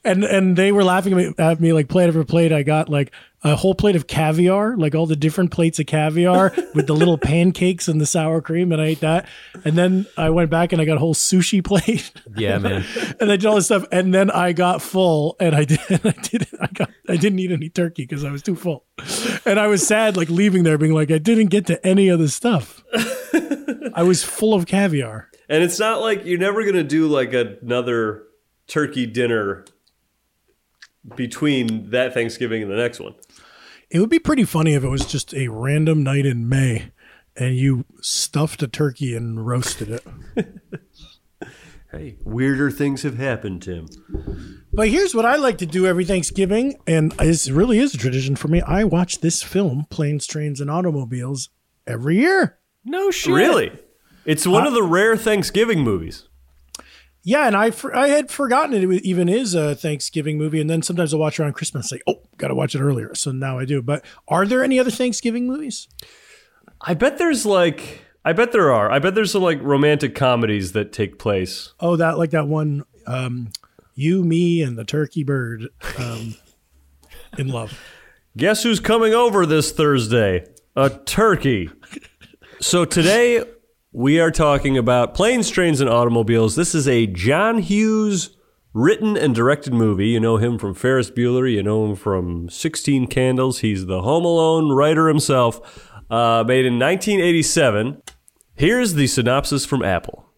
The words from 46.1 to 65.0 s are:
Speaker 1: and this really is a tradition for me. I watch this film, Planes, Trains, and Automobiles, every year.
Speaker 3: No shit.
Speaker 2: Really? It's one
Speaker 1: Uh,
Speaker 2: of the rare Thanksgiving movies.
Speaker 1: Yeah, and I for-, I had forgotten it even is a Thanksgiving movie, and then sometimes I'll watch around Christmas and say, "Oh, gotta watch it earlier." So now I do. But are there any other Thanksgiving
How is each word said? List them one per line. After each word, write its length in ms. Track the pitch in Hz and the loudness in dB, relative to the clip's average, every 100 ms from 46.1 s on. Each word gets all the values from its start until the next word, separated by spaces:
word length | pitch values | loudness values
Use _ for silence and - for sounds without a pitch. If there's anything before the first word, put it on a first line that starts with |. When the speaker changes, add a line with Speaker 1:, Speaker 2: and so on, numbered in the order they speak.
| 190 156 - 190 214 269 - - | -2 -2 -2 0 0 0 -4 0
Speaker 1:
and 240 | 160 156 | 2 2
this 360 | - 156 165 131 | 2 2 2 0
really 300 | 139 240 220 | 2 4 4
is 160 | 277 | 2
a 40 | 123 | 0
tradition 360 | 123 131 135 | -2 -2 -2
for 140 | 139 143 | -4 0
me. 120 | 170 | 0
I 200 | 143 180 | 2 0
watch 380 | 214 165 175 - | 2 0 0 -2
this 240 | 160 - | -2 -2
film, 420 | - 185 196 127 151 | -4 -2 0 -2 -6
Planes, 360 | - 147 147 - | -4 -2 -2 -6
Trains, 340 | 156 151 139 | -8 -6 -6
and 80 | 143 | -4
Automobiles, 840 | 160 180 143 120 123 123 139 - _ _ _ - | -2 -2 -4 -6 -8 -6 -8 -10 _ _ _ -10
every 300 | 117 135 180 | -6 0 2
year. 420 | 320 381 247 _ _ _ | 4 2 0 _ _ _
Speaker 3:
No 280 | 233 349 392 | -8 -2 -2
shit. 200 | 349 311 | -2 0
Speaker 2:
Really? 380 | 349 339 262 92 - _ _ _ _ | 4 4 2 -2 -10 _ _ _ _
It's 200 | 151 151 | -4 -2
one 200 | 180 202 | 2 2
Speaker 1:
Uh, 60 | 285 | 4
Speaker 2:
of 40 | |
the 80 | 240 | 0
rare 340 | 185 175 220 220 | 2 2 2 2
Thanksgiving 680 | 226 208 - 196 233 180 | 0 0 0 0 0 0
movies. 420 | 120 95 80 - _ _ _ _ _ - - - _ _ | 0 -2 -6 -16 _ _ _ _ _ -20 -20 -20 _ _
Speaker 1:
Yeah, 240 | 175 277 269 | -2 2 2
and 100 | 202 | 2
I 140 | 226 | 0
for-, 240 | 220 - | -2 -6
I 140 | 240 285 | 0 2
had 200 | 294 262 | 2 0
forgotten 460 | - 269 254 311 | -4 0 0 2
it 300 | 220 185 185 | 0 2 0
even 240 | 190 180 175 | 0 0 2
is 260 | 214 240 | 0 0
a 220 | 175 151 143 | -2 -2 -4
Thanksgiving 600 | 160 147 - 160 147 151 | -6 -6 -6 -6 -4 -4
movie, 240 | 151 156 | -2 -2
and 80 | 151 | -2
then 140 | 165 | -2
sometimes 320 | - 175 160 | -2 -2 -2
I'll 60 | 151 | 0
watch 180 | 156 - | -2 -2
around 140 | 151 | -4
Christmas 400 | - - 139 - | -4 -8 -8 -10
and 80 | 123 | -8
say, 20 | - | -6
"Oh, 140 | - _ - | -8 _ -8
gotta 180 | 139 131 | -6 -4
watch 180 | 139 | -4
it 60 | 139 | -2
earlier." 340 | 143 127 110 | -2 -2 -6
So 160 | - 143 | -8 -8
now 300 | 131 135 131 | -6 -6 -6
I 60 | 131 | -4
do. 140 | 143 | -4
But 240 | 120 147 - - - | -4 -6 -8 -20 -4
are 200 | 160 202 | -2 2
there 180 | 254 | 0
any 160 | 262 254 | 2 2
other 100 | 254 | 0
Thanksgiving 560 | - | 0